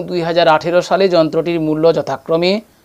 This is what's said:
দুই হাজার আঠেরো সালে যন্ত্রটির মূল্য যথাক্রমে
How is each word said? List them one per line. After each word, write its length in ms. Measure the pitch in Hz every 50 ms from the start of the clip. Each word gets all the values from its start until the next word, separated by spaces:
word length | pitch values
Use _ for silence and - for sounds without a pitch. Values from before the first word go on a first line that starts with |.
| 180 170
দুই 120 | 180 175 165 170
হাজার 180 | 170 170 170 165 156
আঠেরো 240 | 151 - 175 170 175 170 -
সালে 160 | 185 185 196 190 175
যন্ত্রটির 440 | 165 160 151 151 165 151 175 170 170 160
মূল্য 180 | 156 156 156 160 165 160
যথাক্রমে 560 | 156 139 - 135 - - - 165 170 170 180 196 220 220 _ _ _